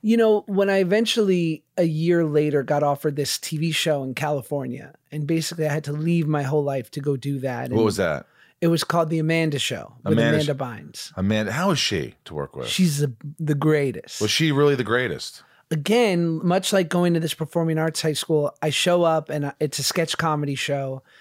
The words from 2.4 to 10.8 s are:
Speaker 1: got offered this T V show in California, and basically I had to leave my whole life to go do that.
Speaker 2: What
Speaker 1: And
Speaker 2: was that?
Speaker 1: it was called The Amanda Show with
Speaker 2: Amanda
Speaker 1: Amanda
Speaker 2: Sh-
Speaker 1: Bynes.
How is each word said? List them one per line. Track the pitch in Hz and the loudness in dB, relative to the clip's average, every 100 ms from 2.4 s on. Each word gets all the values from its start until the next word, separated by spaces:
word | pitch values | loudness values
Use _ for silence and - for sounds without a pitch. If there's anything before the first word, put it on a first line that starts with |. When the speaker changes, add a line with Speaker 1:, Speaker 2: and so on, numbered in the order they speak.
| 151 143 | 2 0
Speaker 1:
got | 135 147 | 0 0
offered | 147 143 156 143 | 2 0 -2 -2
this | 139 - | -4 -4
T | - 156 | -6 -4
V | 165 | -2
show | 156 170 143 | 0 0 0
in | 135 | -2
California, | 123 151 147 - 143 131 123 156 - _ | -4 -2 -4 -4 -6 -6 -10 -14 -20 _
and | 151 147 | -8 -2
basically | 165 156 170 151 | -2 -2 -4 -2
I | |
had | 147 151 | -2 -4
to | |
leave | 147 160 170 156 | -4 0 2 2
my | 151 | 0
whole | 135 151 | 0 0
life | 143 135 123 | 0 -4 -6
to | - | -6
go | 143 139 | -4 -4
do | 139 139 | -4 -4
that. | 131 120 127 | -4 -6 -2
Speaker 2:
What | 113 | 2
Speaker 1:
And | 110 | 2
Speaker 2:
was | 98 | 2
that? | 90 73 - _ _ _ | 0 -2 -8 _ _ _
Speaker 1:
it | 170 | 0
was | 165 | 0
called | - 170 160 | 0 0 0
The | 160 | 0
Amanda | 156 165 160 143 | 0 2 0 -2
Show | - 113 - - | -4 -6 -10 -10
with | 101 | 0
Speaker 2:
Amanda | 110 117 151 | 2 4 2
Speaker 1:
Amanda | 147 | 0
Speaker 2:
Sh- | 139 | -2
Speaker 1:
Bynes. | 131 113 | -6 -10